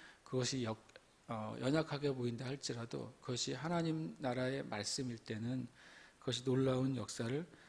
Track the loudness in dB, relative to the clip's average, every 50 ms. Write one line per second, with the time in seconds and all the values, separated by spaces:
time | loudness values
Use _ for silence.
0 | -18 -20 -20 -20 -6 -2 0 2 2 2 2 0 0 0 -2 -4 -8 -16 -20 -20
1 | -20 -20 -20 -14 -10 -6 -6 -4 -4 -4 -2 0 2 4 4 4 4 2 0 0
2 | 0 0 0 2 0 0 0 -2 -4 -4 -4 -4 -4 -4 -4 -4 -6 -6 -6 -6
3 | -6 -8 -12 -8 -6 -4 -2 -2 -2 -2 -2 -2 0 0 2 2 2 2 2 0
4 | -2 -4 -4 -2 0 0 2 2 2 0 0 -2 -2 -2 -2 -2 -2 0 -2 -2
5 | -2 -2 -4 -6 -6 -6 -4 -2 -2 0 0 -2 -2 -4 -8 -16 -20 -20 -20 -20
6 | -20 -20 -20 -6 -2 -2 -2 0 2 4 6 6 6 6 6 4 4 2 2 0
7 | -2 -4 -4 -2 -2 0 0 -2 -2 -6 -10 -20 -20